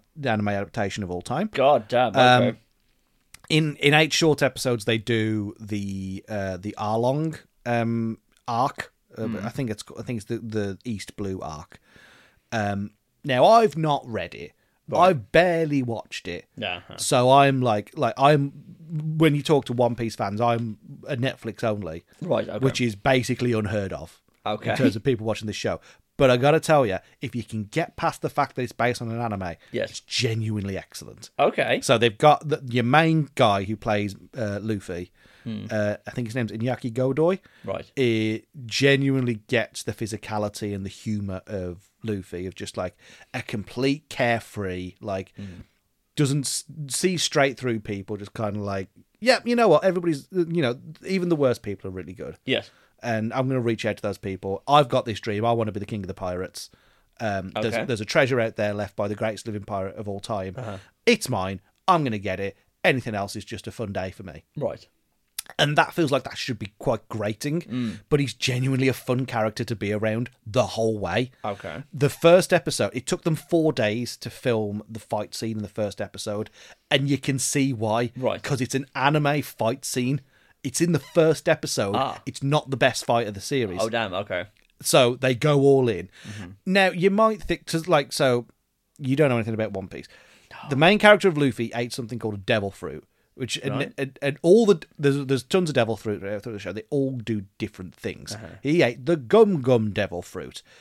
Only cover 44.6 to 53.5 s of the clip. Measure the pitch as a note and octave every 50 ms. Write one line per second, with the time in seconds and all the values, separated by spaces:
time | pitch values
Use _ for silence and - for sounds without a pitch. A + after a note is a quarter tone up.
44.6 | G2+ F#2 F2+ F#2 F2+ F#2 - _ - G#2+ F#2+ F#2+ F#2 - _ - G2+ G2 F2 F2+
45.6 | - _ _ _ _ _ _ _ _ _ _ - D3+ C3 C#3 D3 C3 - - -
46.6 | - - C#3 D#3 D3 C3+ - - - F#3+ F#3 D#3 - - - D#3 C#3 C#3 B2+ -
47.6 | B2+ B2+ A#2 A2 G#2 - G#2 G2 G2 - G#2+ G2 G2+ G2+ - - A2 G#2 G2+ G#2
48.6 | G2+ G2+ G2 G2 G2 - _ - - _ _ _ G#3 B3 B3 G3 - A3+ A#3+ A#3+
49.6 | A#3 G3+ D3+ D3 - F#3+ F3 F3+ E3+ E3+ D#3 C#3 - _ G3 F#3 E3+ E3 E3 F3
50.6 | D3 A#2 B2 C3 - D#3 D#3 - - E3 F#3+ F#3+ F3+ F3 E3+ D3 C#3+ B2+ A#2 -
51.6 | - G#2+ G2 - - F#2+ F#2 F#2+ E2+ E2 F#2 - D2 - D#2+ - _ C3 B2+ A2
52.6 | - - _ _ _ _ _ _ - A#2+ A2+ A2 A2 A2+ - C3 B2+ C3